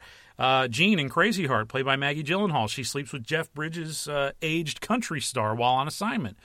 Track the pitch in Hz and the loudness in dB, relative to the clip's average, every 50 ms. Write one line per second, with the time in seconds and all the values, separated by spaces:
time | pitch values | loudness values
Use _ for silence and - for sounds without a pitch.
0 | - - - - - - _ - 123 131 131 131 131 123 110 127 175 208 214 165 | -20 -20 -20 -20 -20 -14 _ 0 2 4 4 4 4 2 2 4 4 4 4 4
1 | 139 127 - 170 180 226 196 190 165 135 127 107 110 113 - 135 131 139 135 135 | 2 0 2 2 2 2 2 0 0 2 2 2 0 0 -2 -2 0 2 2 2
2 | 143 143 147 151 151 139 175 196 208 190 147 127 107 101 - 143 123 - - 143 | 0 0 -2 -2 -2 0 0 2 2 2 2 2 0 0 -2 -4 -6 -6 -6 -6
3 | 135 - - 135 117 - 151 160 151 - - 147 151 165 165 175 160 156 151 - | -6 -6 -8 -10 -6 -2 -2 -2 -2 -4 -6 -6 -6 -6 -6 -8 -8 -8 -8 -8
4 | - 147 147 143 139 139 - - 165 156 160 170 165 151 - - - - 220 254 | -6 -4 -2 -2 -2 -2 -4 -4 -2 -2 0 0 -2 -4 -6 -6 -4 -2 -2 -2
5 | - - 165 139 - - - 127 107 107 110 117 120 123 127 131 139 151 - - | -2 -4 -4 -4 -4 -2 -2 0 0 0 2 2 4 4 4 2 2 -2 -4 -4
6 | 196 226 254 226 143 98 98 - | -4 -2 -2 -2 -4 -6 -8 -12